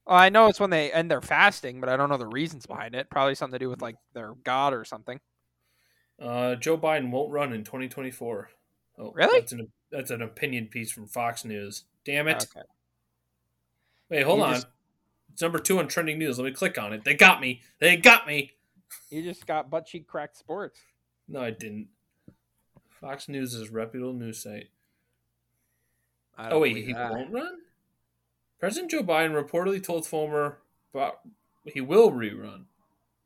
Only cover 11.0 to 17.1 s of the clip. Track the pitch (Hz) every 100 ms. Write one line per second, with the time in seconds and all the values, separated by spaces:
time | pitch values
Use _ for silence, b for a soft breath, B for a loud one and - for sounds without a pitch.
11 | 104 127 117 117 117 104 101 104 - _
12 | - 143 151 160 - - - _ _ _
13 | _ _ _ _ _ _ _ _ _ _
14 | - 156 139 202 160 127 127 _ _ _
15 | _ _ _ - 170 165 - 185 151 -
16 | 160 156 151 123 131 135 185 - 104 110
17 | 135